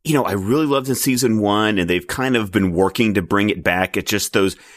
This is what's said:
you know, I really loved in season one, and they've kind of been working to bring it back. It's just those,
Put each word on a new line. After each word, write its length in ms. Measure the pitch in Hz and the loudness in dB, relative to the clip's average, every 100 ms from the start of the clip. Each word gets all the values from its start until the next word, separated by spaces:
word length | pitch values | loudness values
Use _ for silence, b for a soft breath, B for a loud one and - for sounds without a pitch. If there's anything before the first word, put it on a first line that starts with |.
| - | -2
you 80 | |
know, 100 | 147 | 0
I 80 | 92 | 0
really 340 | 98 95 143 151 | -2 0 0 2
loved 220 | 139 131 | 0 0
in 60 | 120 | -2
season 460 | 139 123 127 110 | 0 0 0 2
one, 360 | 104 104 110 101 | 2 2 2 0
and 120 | 85 | 0
they've 180 | 90 - | 0 -2
kind 280 | - 131 120 | -4 0 0
of 120 | 104 | 0
been 200 | 101 92 | 0 0
working 420 | 85 95 - 113 101 | 2 0 2 0 0
to 60 | |
bring 280 | 85 101 104 | 0 0 2
it 120 | 87 | 0
back. 340 | 87 90 92 101 | -2 -2 -2 -4
It's 120 | - | -4
just 220 | 104 - | -4 0
those, 220 | 107 95 - B | 0 0 -2 B